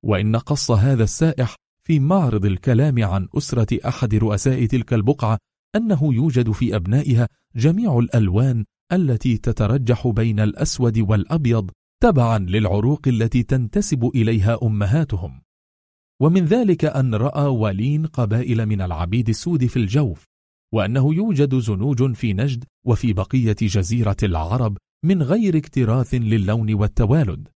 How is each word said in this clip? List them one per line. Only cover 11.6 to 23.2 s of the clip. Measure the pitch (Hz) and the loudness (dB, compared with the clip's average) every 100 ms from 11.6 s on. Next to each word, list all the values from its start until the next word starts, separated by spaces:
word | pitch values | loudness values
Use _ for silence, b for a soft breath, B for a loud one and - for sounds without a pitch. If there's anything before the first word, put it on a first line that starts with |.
| 95 - _ _ | -2 -12 _ _
تبعا | 240 156 117 113 | 2 4 2 0
للعروق | 90 101 104 101 113 151 135 | 0 0 0 0 0 0 0
التي | 120 113 127 | 0 0 0
تنتسب | 117 131 113 208 202 139 120 | 0 -2 0 -4 -2 -2 0
إليها | 123 110 113 101 117 | 0 2 2 2 0
أمهاتهم. | 117 107 101 139 147 101 78 65 _ _ _ _ _ _ _ _ | -2 -2 0 0 0 -4 -8 -14 _ _ _ _ _ _ _ _
ومن | 143 185 | 2 4
ذلك | 165 226 226 165 | 2 2 2 2
أن | 156 139 131 | 0 0 0
رأى | 107 127 147 143 | 0 -2 0 0
ولين | 127 107 98 120 151 160 | 0 -2 -2 -2 -2 -4
قبائل | - 113 110 123 113 110 | -2 -2 0 0 -2 0
من | 104 | -2
العبيد | 90 82 87 113 113 | -4 -4 -2 -2 -2
السود | 107 - 165 123 | -2 -2 0 0
في | 127 | 0
الجوف، | 101 127 135 82 _ _ _ _ _ | 0 0 -2 -4 _ _ _ _ _
وأنه | 110 98 131 135 | -4 -2 0 0
يوجد | 160 220 151 143 131 | 0 0 0 2 0
زنوج | 113 98 120 127 131 | -2 -2 -2 0 0
في | 117 117 | 0 -2
نجد | 95 135 120 123 _ 120 | -2 -2 -4 -10 _ -2
وفي | 113 120 | 0 0
بقية | 101 | -2